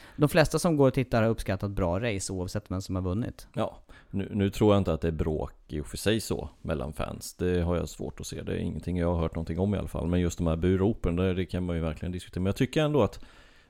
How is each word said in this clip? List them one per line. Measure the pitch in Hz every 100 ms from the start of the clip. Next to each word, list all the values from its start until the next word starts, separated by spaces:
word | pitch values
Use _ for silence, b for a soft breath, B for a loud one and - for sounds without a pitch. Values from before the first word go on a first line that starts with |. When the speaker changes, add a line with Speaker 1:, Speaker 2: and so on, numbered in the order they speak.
| B -
Speaker 1:
de | 147
flesta | 175 147 156
som | 180 147
går | 135
och |
tittar | 135 123 117
har | 117
uppskattat | 110 - 95 101
bra | 98 90 92
race | 120 98 -
oavsett | 95 90 104 -
vem | 92
som | 95 95
har |
vunnit. | 92 98 123 - -
Speaker 2:
Ja, | - - - - B B
nu, | 98 92
nu | 101 98
tror | - 107
jag | 101
inte | 90
att | 80
det | 85
är |
bråk | 80 82 78 - - -
i | 73
och | -
för | -
sig | 98 110
så | - 67 - -
mellan | - 76 67
fans. | - - - -
Det | - 90 90
har | 85 87
jag | 80
svårt | - - -
att | -
se. | -
Det | -
är | 87
ingenting | 87 80 87 90
jag | 85
har | 85
hört | 80
någonting | 85 82 82
om | 101
i | 95
alla | 71
fall. | 71 78
Men | 90
just | 85 -
de | 85
här | 82
buropen, | 90 92 98 - 90 85
det, | 95
det | 90 87
kan | 90
man | 90 82
ju |
verkligen | 80 78 85
diskutera. | 90 - -
Men | 95
jag | -
tycker | 131 156
ändå | 151 147
att | 98 - b b b b